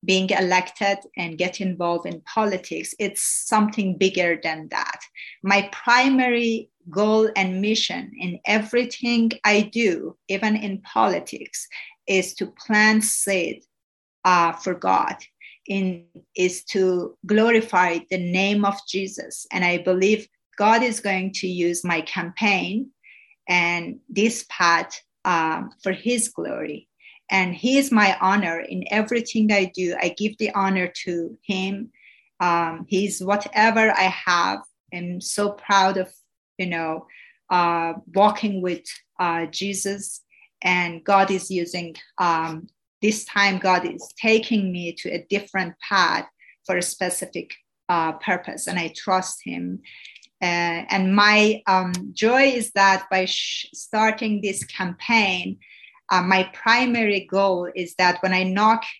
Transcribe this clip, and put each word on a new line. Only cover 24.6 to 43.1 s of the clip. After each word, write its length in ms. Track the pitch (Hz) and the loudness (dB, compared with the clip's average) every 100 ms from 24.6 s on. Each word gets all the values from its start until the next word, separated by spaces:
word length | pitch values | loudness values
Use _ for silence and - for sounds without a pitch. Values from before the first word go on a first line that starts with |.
| 175 170 - - _ _ | 2 2 0 -12 _ _
um, 460 | - 170 160 160 - _ | -2 0 0 -4 -8 _
for 100 | 196 | -6
his 360 | 185 226 247 - | -4 -2 -2 -2
glory. 600 | - 170 - 151 151 _ _ - - _ | -6 -8 -6 -8 -10 _ _ -20 -20 _
And 220 | 190 180 | 0 0
he 240 | 175 233 269 | -2 2 2
is 120 | 269 | 4
my 260 | 220 202 - | 4 4 4
honor 400 | 185 202 180 165 | 2 2 0 -4
in 240 | - 185 - | -6 -10 -4
everything 600 | 208 214 240 226 226 214 | -2 0 -2 -2 2 4
I 220 | 208 185 | 4 0
do. 220 | 185 180 180 | -2 -4 -2
I 100 | 175 | -4
give 260 | - 208 208 | -2 -6 -2
the 140 | 214 | -4
honor 340 | 202 190 190 180 - | 0 0 0 -2 -6
to 320 | - 175 165 - | -6 -4 -6 -10
him. 480 | - 190 190 196 226 _ - _ _ _ | -8 -4 -4 -6 -12 _ -20 _ _ _
Um, 460 | 180 170 165 165 - | 0 2 0 -6 -2
he's 360 | 190 202 - | -2 0 -4
whatever 640 | 185 202 - 220 226 220 220 | -2 -2 -2 2 4 4 2
I 240 | - 185 180 - | 4 0 0 0
have. 340 | 175 180 - - _ _ | 2 2 -2 -10 _ _
I'm 260 | 180 175 175 | -10 -8 -8
so 320 | - - 208 202 - | -6 -2 -4 -4 0
proud 300 | 196 190 190 | 4 4 0
of, 160 | 185 _ _ _ _ - | -6 _ _ _ _ -8
you 80 | 185 | -6
know, 400 | 170 160 160 - - - _ _ | -4 -4 -6 -10 -20 -20 _ _
uh, 460 | 180 170 170 165 165 - | 2 2 2 -2 -6 -4
walking 460 | 185 208 208 214 190 | 4 4 4 -4 -2
with, 240 | 180 175 - - _ - | -4 -4 -8 -18 _ -4
uh, 280 | 175 165 165 | -2 -2 -4
Jesus. 760 | - 196 190 196 202 - - _ _ _ _ | -6 -6 -4 -6 -6 -10 -14 _ _ _ _
And 400 | 180 180 175 165 | -2 0 -2 -6
God 280 | - 196 196 | 2 4 4
is 200 | 190 - | 0 -2
using, 460 | 185 175 175 170 - - - | -4 -4 -6 -10 -14 -18 -2
um, 500 | 175 165 165 160 180 _ _ _ | 0 0 -2 -8 -14 _ _ _
this 240 | 208 | 0